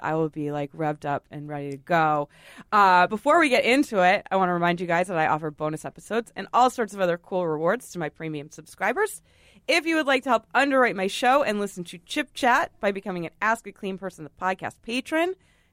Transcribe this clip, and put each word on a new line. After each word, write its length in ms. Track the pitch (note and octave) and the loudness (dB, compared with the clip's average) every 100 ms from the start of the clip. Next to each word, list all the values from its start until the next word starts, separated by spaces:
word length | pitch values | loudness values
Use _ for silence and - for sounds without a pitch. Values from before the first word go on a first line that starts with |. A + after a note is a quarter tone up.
I 120 | - D#3 | -2 -2
will 120 | D#3+ | -2
be, 240 | D#3 D3 | -4 -6
like, 220 | D3 C#3+ | -6 -6
revved 320 | D#3+ D#3 D3+ D3 | -4 -4 -4 -4
up 200 | C#3+ - | -6 -8
and 160 | D3 D3 | -14 -12
ready 240 | D3 C#3+ | -10 -10
to 60 | C#3 | -10
go. 500 | - E3+ D#3 D3+ D3 _ - - - | -2 0 2 0 -2 _ -20 -20 0
Uh, 380 | G#3 G3 F3+ F3+ | 4 8 8 4
before 320 | G#3+ C#4+ D#4+ | 2 4 4
we 80 | D#4 | 4
get 160 | A#3+ | 4
into 380 | G#3 C4 C#4+ G#3 | 4 2 2 2
it, 260 | F3+ G3 - | 4 4 0
I 60 | F#3+ | 0
wanna 180 | F3+ | 2
remind 280 | F3 F3 F3 | 2 0 0
you 60 | F3 | 0
guys 200 | E3+ F3+ | 0 0
that 80 | E3+ | 0
I 120 | D#3 | 0
offer 240 | D3+ D#3+ | 0 -4
bonus 340 | D3 D#3 D#3 C#3+ | -6 -6 -6 -10
episodes 480 | - - A3 A3+ - | -16 -8 -6 -6 -10
and 140 | - | -2
all 160 | - B3+ | 2 2
sorts 240 | - A3 | 2 -6
of 60 | G3+ | -2
other 180 | F#3 E3+ | -2 -2
cool 300 | - F#3+ E3+ | -4 -4 -2
rewards 460 | D3+ E3 A#3 - | -2 0 -2 -6
to 60 | F3+ | -8
my 100 | D3+ | -8
premium 420 | - D#3+ D3+ D3 | -8 -10 -10 -12
subscribers. 720 | - D#3+ - F#3+ C4 G#4 - _ _ _ _ - | -18 -20 -4 -2 0 -4 -6 _ _ _ _ -2
If 160 | E4 D#4+ | 0 0
you 100 | D#4+ | 0
would 120 | C#4 | 0
like 160 | C4 | 0
to 60 | C4 | 2
help 180 | A3+ - | 0 0
underwrite 440 | A#3+ C#4 C4+ A#3+ G3 | 0 2 2 2 0
my 100 | F#3+ | -4
show 360 | - B3 C#4 | 0 2 2
and 180 | - G#3 | 2 -2
listen 240 | G3+ - F3 | -6 -8 -14
to 120 | F3 | -16
Chip 340 | - - D4 | -10 -8 -8
Chat 440 | - B3+ C4 - - | -2 2 2 0 -4
by 100 | G3+ | -4
becoming 340 | G3 G#3+ F3+ E3 | -4 -6 -8 -8
an 60 | - | -4
Ask 260 | G#3 A3+ G3+ | -2 -2 -6
a 40 | |
Clean 260 | - G3 F#3+ | -12 -10 -10
Person 280 | F#3+ - D3+ | -10 -12 -16
the 60 | |
podcast 500 | - F#3 F#3+ D3 - | -8 -6 -4 -8 -12
patron, 540 | - B3 - D#4 F4 F#4 _ _ _ | -8 -8 -4 -2 -2 -4 _ _ _